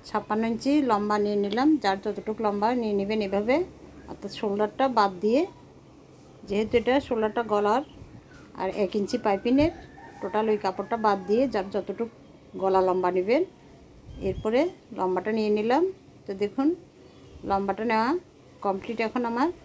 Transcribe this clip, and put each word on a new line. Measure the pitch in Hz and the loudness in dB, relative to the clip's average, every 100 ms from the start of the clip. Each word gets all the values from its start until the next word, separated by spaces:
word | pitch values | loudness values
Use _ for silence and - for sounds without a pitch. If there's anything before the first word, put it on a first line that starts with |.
| - | -4
ছাপ্পান্ন | 214 - 214 226 | -6 -2 -2 0
ইঞ্চি | 226 269 294 262 | -2 2 2 4
লম্বা | 208 208 208 | 2 2 0
নিয়ে | 208 208 | 0 0
নিলাম। | 202 208 285 302 | 0 2 4 4
যার | 202 196 214 | 2 0 -2
যতটুকু | 196 190 214 214 | -6 -6 -2 -2
লম্বা | 202 214 254 | 0 0 0
নিয়ে | 220 202 | 0 0
নেবেন | 196 220 196 | 0 0 0
এভাবে, | 196 214 285 370 - - - - | 0 2 0 0 -8 -20 -20 -16
অর্থাৎ | 254 202 - | -12 -12 -6
শোল্ডারটা | 220 202 208 - 269 233 | -4 0 -2 0 0 4
বাদ | 202 180 | 2 2
দিয়ে, | 208 247 370 - - - - - - - - - 196 | 2 2 2 -6 -20 -20 -20 -20 -20 -20 -20 -20 -6
যেহেতু | 196 220 240 | -4 2 2
এটা | 240 262 262 | 4 2 2
শোল্ডারটা | 233 214 214 226 | -2 0 0 0
গলার | 208 208 233 302 - - - - - - - | 2 4 2 -2 -16 -20 -20 -20 -20 -20 -6
আর | 185 190 | -6 0
এক | 190 208 | 0 0
ইঞ্চি | 196 240 220 | -2 -2 0
পাইপিংয়ের, | 196 240 262 311 370 - - - - | 0 2 4 4 0 -18 -20 -20 -10
টোটাল | 196 208 220 | -4 -2 0
ওই | 208 196 | 0 0
কাপড়টা | 185 196 226 220 | -4 -4 0 2
বাদ | 196 185 | 0 2
দিয়ে | 214 269 | 2 2
যার | 220 190 202 | 0 -2 -4
যতটুকু | 185 190 226 - - - - 185 | -6 -6 -8 -8 -20 -20 -18 -4
গলা | 190 190 185 | 2 4 4
লম্বা | 180 180 180 | 2 2 0
নেবেন। | 185 262 381 - - - - - - - 190 | 2 2 0 -6 -20 -20 -20 -20 -18 -8 -6
এরপরে | 185 214 233 349 - - 202 | -4 0 2 0 -2 -16 -4
লম্বাটা | 185 185 190 220 | 0 0 0 0
নিয়ে | 214 208 | 2 2
নিলাম। | 214 262 370 381 - - - | 2 2 2 -2 -18 -20 -12
তো | 196 | -4
দেখুন, | 202 208 277 359 - - - - - - - | -4 0 0 0 -8 -20 -20 -20 -20 -14 -2
লম্বাটা | 196 196 196 226 | -2 0 -2 0
নেওয়া | 220 226 349 - - - - 202 | 2 2 -2 -4 -20 -20 -6 -4
কমপ্লিট | 196 - 226 226 | -4 -6 -4 -2
এখন | 247 240 | -2 -2
আমার। | 233 311 359 | 0 0 -2